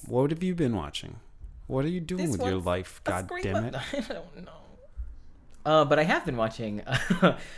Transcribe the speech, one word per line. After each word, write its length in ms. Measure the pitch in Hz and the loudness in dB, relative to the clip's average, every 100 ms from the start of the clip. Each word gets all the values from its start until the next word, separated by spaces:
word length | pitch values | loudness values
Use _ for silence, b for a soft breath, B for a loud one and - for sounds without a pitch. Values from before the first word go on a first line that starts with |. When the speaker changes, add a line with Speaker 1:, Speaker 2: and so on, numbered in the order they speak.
| - | -2
Speaker 1:
What 240 | 120 143 | 2 2
have 120 | 165 | 2
you 120 | 185 | -2
been 220 | 175 139 107 | 0 0 0
watching? 400 | 71 - - - - - - - - | -4 -8 -10 -14 -18 -16 -16 -14 -4
What 180 | 131 147 | -2 0
are 20 | |
you 120 | 180 | -2
doing 220 | 160 180 | -4 -2
Speaker 2:
This 80 | 175 | -2
Speaker 1:
with 100 | 101 | 0
your 140 | - 95 | 0 0
Speaker 2:
one's 100 | 87 | 0
Speaker 1:
life? 340 | 90 92 - - | -2 -2 -8 -4
Speaker 2:
a 40 | |
Speaker 1:
God 140 | 92 | -2
Speaker 2:
scream 180 | 92 359 | -4 -4
Speaker 1:
damn 220 | 104 95 113 | -2 -2 -2
Speaker 2:
up- 0 | 131 - | -6 -6
Speaker 1:
it. 100 | 277 | -6
Speaker 2:
<laughs> 60 | 220 | -6
I 20 | |
don't 320 | 190 151 - | -8 -12 -16
know. 80 | 135 160 - - - - - - - - - - | -18 -20 -20 -20 -16 -10 -10 -10 -16 -20 -20 -4
Uh, 200 | 147 156 143 | 4 6 8
but 120 | 147 | 6
I 40 | |
have 240 | 156 311 165 | 6 2 0
been 100 | 123 | 0
watching. 460 | 110 - 113 104 - | 0 0 -6 -6 -2
<laughs> 360 | 120 - 180 | -2 2 6
Uh, 120 | 180 - B | 6 4 B